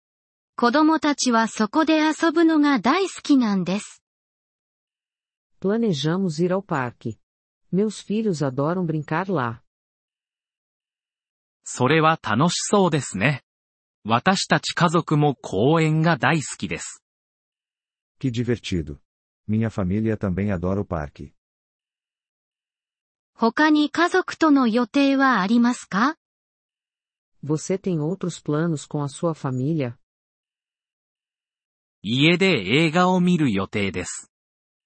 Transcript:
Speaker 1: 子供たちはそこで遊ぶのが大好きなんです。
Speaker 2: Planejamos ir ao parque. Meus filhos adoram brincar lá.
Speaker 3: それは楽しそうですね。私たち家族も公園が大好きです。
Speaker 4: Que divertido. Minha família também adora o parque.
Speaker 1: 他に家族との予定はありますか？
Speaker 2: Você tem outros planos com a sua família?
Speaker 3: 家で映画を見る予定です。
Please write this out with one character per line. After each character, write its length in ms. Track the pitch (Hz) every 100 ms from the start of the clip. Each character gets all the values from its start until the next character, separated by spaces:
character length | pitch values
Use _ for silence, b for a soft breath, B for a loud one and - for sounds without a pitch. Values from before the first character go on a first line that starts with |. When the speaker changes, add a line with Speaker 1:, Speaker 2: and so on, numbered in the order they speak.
| _ _ _ _ _ -
Speaker 1:
子 160 | 240
供 280 | 285 311 320
た 160 | 294 285
ち 160 | 254
は 160 | 226 220
そ 200 | - 214
こ 180 | 311 320
で 140 | 311
遊 320 | 311 294 330
ぶ 140 | 320 330
の 140 | 311
が 200 | 294 262
大 240 | 247 349 381
好 140 | -
き 160 | - 277
な 180 | 220 196
ん 80 |
で 160 | 170 202
す。 220 | - - _ _ _ _ _ _ _ _ _ _ _ _ _ _ _ _
Speaker 2:
Planejamos 840 | 190 226 226 139 156 180 190 151
ir 100 | 175
ao 80 | 190
parque. 560 | 196 151 120 - 117 - _ _ _ _ _
Meus 300 | 180 214 -
filhos 380 | - 214 220 151
adoram 420 | 143 127 147 185 165
brincar 460 | 156 143 156 190
lá. 300 | 160 120 117 _ _ _ _ _ _ _ _ _ _ _ _ _ _ _ _ _ _ _ _
Speaker 3:
そ 240 | - - 127
れ 120 | 160
は 200 | 156 160
楽 300 | - 104 170
し 60 | -
そ 280 | - 208 180
う 40 |
で 100 | 147
す 160 | - 185
ね。 260 | 151 135 - _ _ _ _ _
私 440 | 104 117 185 190 -
た 120 | 160
ち 140 | -
家 140 | - 170
族 280 | 170 - 151
も 180 | 147 131
公 400 | - 95 131 165
園 200 | 156 156
が 160 | 165 139
大 200 | 123 160
好 180 | - -
き 100 | 87
で 120 | 78
す。 240 | - - _ _ _ _ _ _ _ _ _ _ _ _
Speaker 4:
Que 100 | 131
divertido. 680 | 120 120 117 - 90 76 71 _ _ _ _ -
Minha 220 | 110 113
família 480 | 107 90 104 110 107
também 340 | 98 90 104
adora 300 | 90 90 98
o 40 | 101
parque. 480 | 85 73 - 71 _ _ _ _ _ _ _ _ _ _ _ _ _ _ _ _ _ _ _ _
Speaker 1:
他 360 | - 226 - 311
に 200 | 302 294
家 200 | - 349
族 280 | 370 - -
と 120 | 311
の 180 | 277 240
予 200 | 233 240
定 300 | 285 277 269
は 240 | 269 220
あ 60 | 190
り 120 | 240
ま 140 | 240
す 120 | 247 -
か？ 320 | 185 269 320 _ _ _ _ _ _ _ _ _ _ _ _
Speaker 2:
Você 340 | 135 156 - 190
tem 220 | 196 160
outros 400 | 151 185 180 -
planos 460 | - 147 170 147 -
com 160 | 151
a 40 | 143
sua 280 | - 170 156
família? 640 | 139 127 135 165 123 - _ _ _ _ _ _ _ _ _ _ _ _ _ _ _ _ _ _ _ _
Speaker 3:
家 360 | 95 127 156 175
で 260 | 190 135 92
映 260 | 139 165
画 200 | 175 180
を 80 | 185
見 180 | 180 175
る 140 | 139
予 160 | 98 95
定 240 | 107 98
で 140 | 92 87
す。 260 | - - _ _ _ _ _